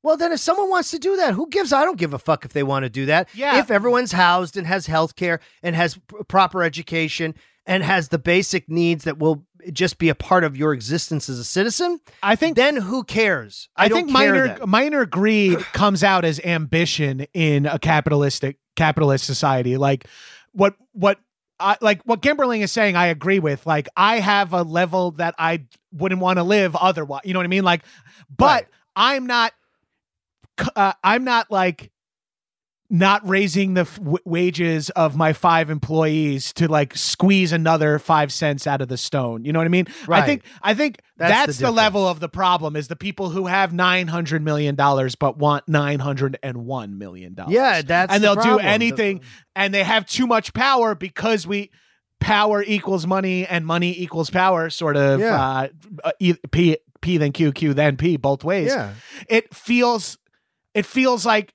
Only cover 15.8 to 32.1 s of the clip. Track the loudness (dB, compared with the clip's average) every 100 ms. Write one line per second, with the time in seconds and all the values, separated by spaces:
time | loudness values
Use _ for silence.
15.8 | 0 2 2 2 0 -2 -4 -4 -2 0
16.8 | 0 -2 -2 -4 -8 -2 2 2 0 -2
17.8 | 2 2 2 2 2 -2 -6 -8 _ 0
18.8 | 0 2 2 2 -2 -2 0 0 0 0
19.8 | 0 0 -6 -20 -20 -20 _ 0 0 0
20.8 | _ 0 0 0 _ _ _ _ 0 2
21.8 | 2 0 -2 0 0 0 0 0 -2 0
22.8 | 2 4 2 0 0 0 0 -2 -2 -2
23.8 | -2 0 2 2 2 2 0 -2 -2 0
24.8 | 0 0 -2 -2 -6 -2 -2 -2 -8 _
25.8 | _ -6 -4 0 0 0 2 2 2 2
26.8 | 0 0 -6 -8 -4 -4 0 0 2 0
27.8 | _ -20 _ _ _ -2 2 2 -2 _
28.8 | _ 0 0 0 -2 -2 -2 _ _ _
29.8 | _ _ _ _ _ _ _ -8 -6 0
30.8 | -2 0 0 0 0 -2 0 0 0 -4
31.8 | -16 _ _